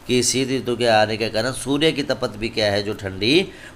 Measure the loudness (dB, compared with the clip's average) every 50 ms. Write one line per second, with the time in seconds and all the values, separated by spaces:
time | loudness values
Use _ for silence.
0 | -4 0 0 2 2 2 0 0 0 0 -2 -4 -2 -4 -2 2 4 4 6 6
1 | 4 2 0 -2 -4 -2 -2 -2 -2 -2 -4 -4 -2 -2 0 2 2 2 2 0
2 | -2 -2 -2 -2 -2 -6 -4 -6 -6 -4 -2 0 0 2 2 0 -2 -2 -6 -6
3 | -6 -8 -4 -2 0 2 4 2 2 0 -8 -18 -20 -20 -4